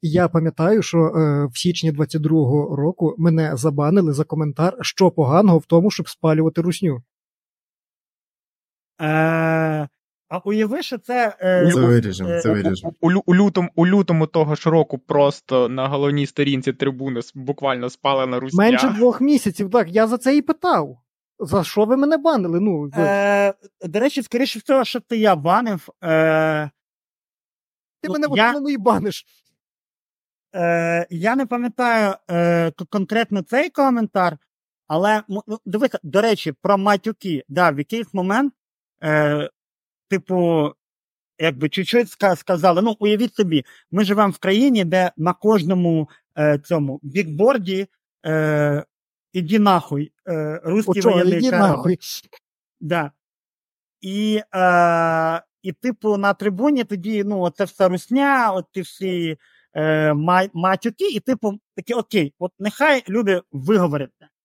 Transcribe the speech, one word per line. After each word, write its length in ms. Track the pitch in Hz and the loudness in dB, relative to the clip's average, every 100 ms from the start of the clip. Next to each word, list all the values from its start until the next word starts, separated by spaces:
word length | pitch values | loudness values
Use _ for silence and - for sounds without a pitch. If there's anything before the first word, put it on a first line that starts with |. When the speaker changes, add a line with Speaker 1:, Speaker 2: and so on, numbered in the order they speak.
Speaker 1:
І 80 | 165 | 0
я 180 | 165 175 | 0 2
пам'ятаю, 560 | 170 160 - 165 214 | 0 -2 0 0 2
що, 140 | - 170 | 2 2
е, 480 | 160 170 151 143 143 | 2 2 0 0 -2
в 120 | - | -2
січні 340 | 175 175 160 | -4 -2 -2
двадцять 300 | 147 151 160 | -2 -4 -2
другого 540 | 151 160 127 147 147 139 | 0 2 2 0 0 -2
року 400 | 151 180 160 - | -4 0 -2 2
мене 380 | 165 160 156 143 | 2 2 0 0
забанили 580 | 151 143 147 196 170 | -2 0 2 2 2
за 100 | 139 | 0
коментар, 540 | 156 156 151 135 170 - | -4 -2 -4 0 -2 -2
що 300 | - - 185 | -10 2 2
поганого 460 | 170 135 160 214 165 | 2 2 4 6 4
в 80 | - | 4
тому, 260 | 170 196 | 2 2
щоб 180 | - 160 | -2 -10
спалювати 520 | - 160 156 160 160 | -2 0 2 2 0
русню. 420 | 170 170 180 127 - _ _ _ _ _ _ _ _ _ _ _ _ _ _ _ _ _ _ _ | -4 -2 -4 -4 -10 _ _ _ _ _ _ _ _ _ _ _ _ _ _ _ _ _ _ _
Speaker 2:
Е, 880 | 156 156 160 165 165 160 160 156 143 _ _ _ _ | -2 0 2 2 0 0 0 -2 -6 _ _ _ _
а 80 | 175 202 | -8 -2
уяви, 380 | 214 214 277 | 0 0 -2
що 140 | - 240 | -6 -10
це, 400 | - 247 226 - | -4 -2 -2 -2
е, 300 | 185 180 170 | 0 4 4
Speaker 3:
Це 60 | 127 | 4
виріжемо, 480 | 123 120 110 92 92 | 6 4 2 -6 -4
Speaker 2:
е, 120 | 85 | -2
Speaker 3:
це 120 | 113 | 0
виріжемо. 400 | 104 95 92 - 80 | 0 0 -2 -6 -2
Speaker 4:
У, 60 | 165 | 0
у 40 | |
лю-, 120 | 190 185 | 0 2
у 100 | 180 | 4
лютому, 340 | 202 180 175 - | 4 2 -2 0
у 120 | 175 | 2
лютому 400 | 202 180 165 156 | 4 2 0 0
того 280 | 170 151 151 | 0 0 0
ж 140 | 165 | 2
року 280 | 160 151 131 | 2 2 -4
просто 720 | _ 143 143 135 - 131 120 | _ 2 2 0 -2 0 0
на 180 | 131 135 | -2 -2
головній 380 | 139 143 147 139 | 0 0 0 -2
сторінці 480 | - 143 135 127 | -2 0 0 -2
трибуни 460 | 131 139 127 135 120 | -2 -4 -4 -6 -8
с-, 120 | 117 135 | -10 -12
буквально 540 | 131 139 139 127 123 | -10 -4 -2 -2 -6
спалена 500 | - 139 135 131 123 | -4 -2 0 0 -4
русня. 240 | 131 175 | -2 0
Speaker 1:
Менше 260 | 214 247 262 | 2 2 0
двох 320 | 214 240 - | 2 0 2
місяців, 480 | 269 285 208 160 196 | 0 2 0 -6 -2
так, 200 | 233 170 | -2 0
я 180 | 190 220 | 0 0
за 100 | 233 | 0
це 200 | 254 294 | 0 0
і 40 | |
питав. 560 | - 311 359 254 143 127 _ _ _ _ | 0 -4 0 -2 -2 -10 _ _ _ _
За 240 | 160 190 | -4 -4
що 220 | 165 - 214 | -2 -2 0
ви 120 | 262 | 2
мене 200 | 285 320 | 2 0
банили? 420 | 311 277 180 170 | 0 0 0 0
Ну, 220 | 208 165 | 0 -2
ви 100 | 147 143 | -4 -2
Speaker 2:
Е, 560 | 156 196 202 202 202 196 - _ 180 | 0 2 2 2 0 -2 -16 _ -6
до 140 | 202 | -2
речі, 240 | 262 285 | -2 -2
скоріше 360 | 233 240 262 220 | -6 -2 -2 -4
всього, 240 | - 269 233 | 0 0 0
що 140 | 240 | -6
ти 180 | _ 233 | _ 0
я 180 | 214 175 | 2 2
банив. 540 | 156 196 240 190 - _ | 2 0 0 -6 -10 _
Е, 680 | 175 160 160 156 156 151 147 _ _ _ _ _ _ _ _ _ _ _ _ _ | 0 2 2 2 0 -2 -6 _ _ _ _ _ _ _ _ _ _ _ _ _
Speaker 1:
Ти 60 | 302 | -6
Speaker 2:
ну, 60 | |
Speaker 1:
мене 100 | 294 | -4
Speaker 2:
я 60 | 294 | -2
Speaker 1:
в 40 | |
основному 360 | 285 226 294 285 | 0 0 0 -4
і 80 | 277 | -2
баниш. 480 | 202 208 196 - _ _ _ _ _ _ _ _ _ _ _ _ _ 185 | 0 0 -2 -8 _ _ _ _ _ _ _ _ _ _ _ _ _ -4
Speaker 2:
Е, 520 | 170 170 170 170 170 | 0 0 0 -2 -4
я 260 | 170 202 262 | -4 -2 -2
не 100 | 262 | -2
пам'ятаю, 720 | 240 240 - 247 226 208 190 - | -4 -6 -2 0 2 0 -2 -4
е, 420 | 170 170 170 165 | 0 2 2 0
к-, 140 | - 180 | -4 -6
конкретно 520 | 208 190 220 220 202 | -4 -2 -2 -2 -4
цей 280 | 165 247 330 | -2 -2 -2
коментар, 680 | - 269 240 214 196 175 156 _ _ _ _ _ | 0 0 2 -2 0 -2 -2 _ _ _ _ _
але, 360 | 156 202 214 214 | 0 2 0 -2
м-, 120 | 196 - | -10 -8
ну, 120 | 214 - | -12 -6
дивися, 340 | 208 175 - | -2 -2 -2
до 180 | 156 185 | -2 0
речі, 300 | 226 214 165 | 2 0 -4
про 260 | 135 - 202 | -6 0 0
матюки. 640 | 196 202 220 214 196 151 - | 2 0 -2 -8 -6 -6 -4
Да, 220 | 139 175 | 0 0
в 60 | 143 | 0
якийсь 360 | 143 226 214 | -6 -6 -6
момент, 400 | 196 185 214 285 _ _ _ _ _ | -4 -2 0 -2 _ _ _ _ _
е, 460 | 156 151 147 147 147 _ _ _ _ _ _ | -2 2 2 0 -6 _ _ _ _ _ _
типу, 600 | 190 - 185 170 165 147 - _ _ _ _ _ _ | -6 -2 0 2 2 0 -4 _ _ _ _ _ _
якби 300 | 160 131 151 | -4 -2 -4
чуть-чуть 380 | - 180 240 240 | -4 0 0 0
ска-, 280 | - 202 175 | 0 0 0
сказали, 460 | - 180 180 170 | -2 2 4 4
ну, 140 | 220 214 | 0 0
уявіть 360 | 208 208 240 - | 0 0 -2 -2
собі: 300 | 190 156 - - _ | 0 0 -4 -20 _
ми 120 | 180 | -2
живемо 280 | 196 208 208 | 0 2 0
в 60 | 180 | 0
країні, 480 | 185 202 277 233 175 | 0 2 4 2 2
де 260 | 185 180 - | 0 0 -2
на 160 | 165 | -4
кожному, 760 | 185 208 208 160 185 175 165 151 _ _ - | 0 2 2 2 0 2 0 -4 _ _ -2
е, 220 | 151 147 | 0 0
цьому 400 | - 165 139 139 | -2 -2 -2 -6
бікборді, 840 | 143 156 165 151 226 262 180 190 196 _ _ _ 165 | -6 -4 -4 0 2 2 -2 -6 -6 _ _ _ -4
е, 600 | 156 156 151 147 143 - _ _ _ _ | -2 0 0 0 -2 -6 _ _ _ _
"Іди 260 | 185 160 220 | -8 0 2
нахуй", 520 | 202 180 - 143 151 _ - | 4 2 0 -8 -8 _ -8
е, 340 | 165 151 156 | -6 -6 -8
"Русський 360 | 165 196 208 185 | -4 -2 -2 0
Speaker 1:
О, 40 | |
чого, 120 | 190 180 | 2 2
Speaker 2:
воєнний 220 | 180 175 | 2 2
Speaker 1:
"Іди 100 | 254 | 0
Speaker 2:
корабль". 180 | 233 196 | 2 2
Speaker 1:
нахуй"? 320 | 139 165 180 - - _ - _ _ _ _ | 2 -2 -4 -6 -16 _ -20 _ _ _ _
Speaker 2:
Да. 320 | 151 170 147 _ _ _ _ _ _ _ _ _ | -4 -4 -4 _ _ _ _ _ _ _ _ _
І, 400 | 190 196 214 214 - 190 | -10 -4 -2 -2 -4 0
е, 840 | 185 175 175 170 165 165 160 165 _ _ | 2 4 4 2 0 0 -2 -4 _ _
і, 100 | 190 | -12
типу, 460 | 160 247 220 214 202 | -6 -6 -4 -2 0
на 160 | 202 | 0
трибуні 500 | 202 208 185 277 285 | 0 -4 -2 0 0
тоді, 400 | 233 202 185 220 | -2 -6 -4 -4
ну, 160 | 202 202 | -2 -2
оце 240 | 180 - | -4 -4
все 240 | 190 - 185 | -8 0 0
русня, 640 | 180 - 254 277 269 226 | 0 -2 0 2 2 0
от 140 | 190 165 | -2 -6
ті 100 | 190 | -10
всі, 560 | 180 - 190 180 165 156 _ _ _ | -12 -8 -6 -4 -4 -8 _ _ _
е, 400 | - 156 156 156 | -4 0 2 2
ма-, 360 | 147 160 185 196 | 0 2 2 0
матюки, 540 | 170 185 190 233 - 392 | -2 -2 -2 -4 -4 -4
і, 120 | 226 | -4
типу, 400 | - 247 214 202 _ - | -4 -4 -4 -6 _ -16
такі: 180 | - | -6
окей, 400 | 240 220 208 143 _ | -6 -2 -2 -2 _
от 120 | 180 _ | -10 _
нехай 440 | 202 - 302 269 208 | -8 0 0 0 0
люди 320 | 208 202 180 - | -4 0 -2 -4
виговоряться. 760 | 143 135 220 165 - 131 _ _ _ | -10 0 2 2 -2 -6 _ _ _